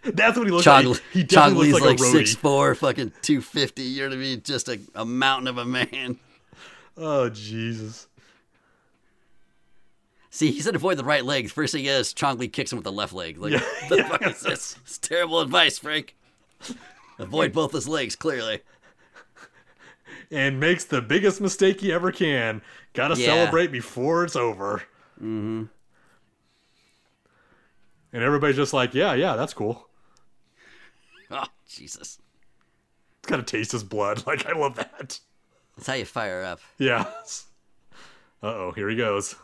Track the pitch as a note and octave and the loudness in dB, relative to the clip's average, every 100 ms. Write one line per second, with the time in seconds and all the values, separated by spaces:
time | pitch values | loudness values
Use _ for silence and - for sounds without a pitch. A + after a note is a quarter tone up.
0 | - F3+ A3 A#3+ A3 F3 E3 C3+ B2+ A#2+ | -4 2 2 4 2 6 8 8 8 0
1 | - F#3 D3 F#3 D3 C3+ D3 C3+ C3 B2 | -2 -2 6 8 8 8 6 8 6 6
2 | B2+ D3+ - A2+ D3+ C#3 C#3 C3+ C#3+ B2+ | 6 6 4 2 2 4 4 4 0 0
3 | D#3 - - D3 - D#3 C3 - C3 C3+ | -6 -8 0 0 0 -4 -4 -4 -8 -6
4 | C#3 C3 C3+ B2 - C3+ - A#2 G2+ - | -6 -6 -6 -8 -6 -6 -6 -8 -10 -10
5 | A2+ B2 C3+ C3 B2+ B2 A#2+ B2+ B2 C3+ | -6 0 2 2 -2 -6 -6 -4 -4 -4
6 | B2+ B2 _ _ _ - - - - - | -8 -10 _ _ _ -20 -20 -20 -20 -10
7 | D#3+ C#3+ B2 G#2+ G#2+ A2+ A2+ A2+ A2 A2+ | -4 0 0 -4 -10 -8 -6 -8 -10 -14
8 | - _ _ _ _ _ _ _ _ _ | -20 _ _ _ _ _ _ _ _ _
9 | _ _ _ - _ _ _ - - _ | _ _ _ -20 _ _ _ -20 -20 _
10 | _ _ _ - D#3 - F3 F3 E3+ E3+ | _ _ _ -2 0 0 -2 0 0 -2
11 | C3 D3 B2+ C#3 A2 - D#3 D#3 C3+ C#3 | 0 0 2 -2 -2 -4 -4 -2 0 0
12 | A2+ - C#3+ B2 B2+ - - A#2+ F#2+ G2 | 0 -2 -2 -2 -6 -6 -6 -6 -8 -6
13 | G2+ F#2 E2 E2 G#2 - - - C#3+ F#3 | -6 -6 -12 -8 -2 -2 -2 -10 0 0
14 | - - G3 - - D3 - - - - | 2 -2 -2 -4 -6 -6 -8 -14 -18 -10
15 | - E3 E3+ E3 D3 F3 D#3+ - D#3 D3+ | -4 -2 0 0 2 2 2 0 -6 -6
16 | - _ _ _ _ _ - A#3+ - - | -6 _ _ _ _ _ -16 -16 -18 -20
17 | - - F#2 D#3 D3+ D#3+ D3+ D3+ B2 D#3 | -20 -16 -6 -2 0 0 -2 -2 -4 -4
18 | A#2+ - D#3+ C3+ A2 G#2 _ _ _ _ | -4 -4 -4 -2 -4 -6 _ _ _ _
19 | _ - - _ - _ _ _ - - | _ -20 -20 _ -20 _ _ _ -20 -20
20 | - - - D3+ C3+ C3+ D#3 F3 - C3+ | -20 -20 -8 0 0 2 2 2 0 -4
21 | A2+ E3 G3 F#3+ G3+ - F#3+ F#3+ G3 E3+ | 2 2 2 2 -4 2 2 2 0 0
22 | F3+ - E3 C3+ A2+ G#2+ - - - - | -2 0 0 2 0 -4 -12 -20 -12 -2
23 | C#3 B2 A#2+ A#2 A2 D#3+ F3 C3 A#2 - | 0 2 2 4 4 2 0 -2 -8 -4
24 | C3 E3 F3 C#3+ A#2+ G2 G2 G#2 - _ | 0 0 0 -2 -2 -2 -6 -6 -8 _
25 | _ - A2 A2 G#2+ A2 A2 _ _ _ | _ -14 -8 -6 -4 -6 -8 _ _ _
26 | _ _ _ _ _ _ _ _ _ _ | _ _ _ _ _ _ _ _ _ _
27 | _ _ _ _ _ _ _ _ _ _ | _ _ _ _ _ _ _ _ _ _
28 | _ A#2+ B2 D3 D3 C3+ C#3+ C#3 B2 B2 | _ -2 0 2 2 2 0 2 0 2
29 | A3 C3 F3 A2+ C3+ - G#2+ A#2 _ _ | 2 2 0 0 -4 -4 -6 -6 _ _
30 | _ _ - _ _ _ - - - _ | _ _ -20 _ _ _ -20 -20 -20 _
31 | _ - _ C#3 - _ _ - - - | _ -20 _ -10 -10 _ _ -20 -18 -16
32 | - - _ _ _ _ _ _ _ _ | -16 -20 _ _ _ _ _ _ _ _
33 | _ _ - D#3 A#2+ A2+ A2 A#2+ G2+ A2 | _ _ -4 -4 -2 -6 -4 -6 -6 -2
34 | G2+ G#2+ - D3 - E3 C#3+ A#2 - - | -2 -2 -4 -6 -4 -2 -4 -4 -12 -12
35 | C#3 - _ _ _ _ _ - G#2+ C3 | -16 -16 _ _ _ _ _ -14 -8 -6
36 | G2 - G#2+ F#2 F#2 F2 - _ C3+ A#2 | -6 -6 -6 -6 -8 -10 -16 _ 0 0
37 | G#2 - - - - _ _ _ _ - | -2 -10 -14 -16 -16 _ _ _ _ -20
38 | - - _ _ G#2 A2+ F2+ F2 G2+ A2+ | -20 -20 _ _ -10 -8 -8 -6 -4 -2
39 | A2+ G2+ G2 - | 0 -2 -4 -12